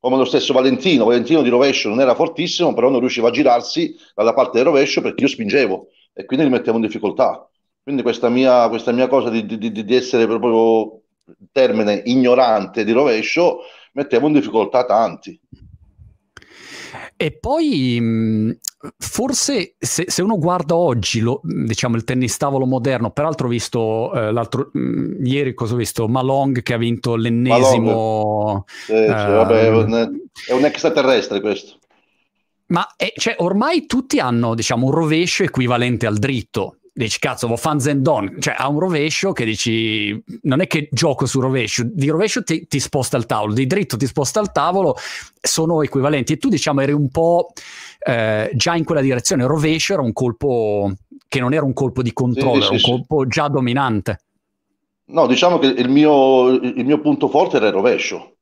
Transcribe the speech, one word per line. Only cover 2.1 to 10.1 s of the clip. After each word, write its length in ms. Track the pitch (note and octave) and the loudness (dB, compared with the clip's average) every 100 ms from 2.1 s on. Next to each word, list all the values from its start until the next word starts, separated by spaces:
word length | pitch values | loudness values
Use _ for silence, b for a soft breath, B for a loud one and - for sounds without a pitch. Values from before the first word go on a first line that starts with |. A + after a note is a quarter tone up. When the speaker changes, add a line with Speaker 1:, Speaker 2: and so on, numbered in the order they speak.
| A#2 | 2
Speaker 1:
fortissimo, 580 | E3 E3 F3 - E3+ | 0 -2 -6 -2 -2
però 140 | G#2 B2 | 2 2
non 100 | C3+ | 2
riusciva 280 | B2 B2 A#2 | 0 0 0
a 20 | |
girarsi 640 | A#2 D3 A#2+ A#2+ - E3+ B B | 2 2 2 0 -4 -4 B B
dalla 200 | - A2 | -2 0
parte 220 | A2+ A2+ A2+ | 2 2 2
del 80 | C3+ | 2
rovescio 340 | C#3+ C#3+ - | 4 2 0
perché 220 | A#2 - | -4 -2
io 60 | C#3 | -2
spingevo 600 | - G#2+ C3+ A#2 F#2 - b b | -2 0 2 2 -2 -8 b b
e 120 | - | -18
quindi 200 | G2 C3 D3+ | -6 0 2
li 40 | |
mettevo 240 | B2 - A2+ | 2 0 0
in 40 | |
difficoltà. 680 | A2 G#2+ G#2 - A#2+ - - _ _ _ | -2 -2 -6 0 -2 -2 -14 _ _ _
Quindi 200 | - C#3 | -8 -4
questa 260 | A#2+ A2+ A#2+ | -2 -2 0
mia, 400 | A#2+ C3 B2 A#2 | 2 4 4 4
questa 220 | A2+ A#2+ | 0 -2
mia 160 | A#2+ B2+ | 0 2
cosa 220 | C3+ A#2+ | 2 0
di, 160 | A2+ G#2 | -4 -4
di, 120 | A2+ A2+ | -6 -6
di, 140 | G#2 | -6
di 100 | G#2 | 0
essere 320 | B2+ B2+ | 0 2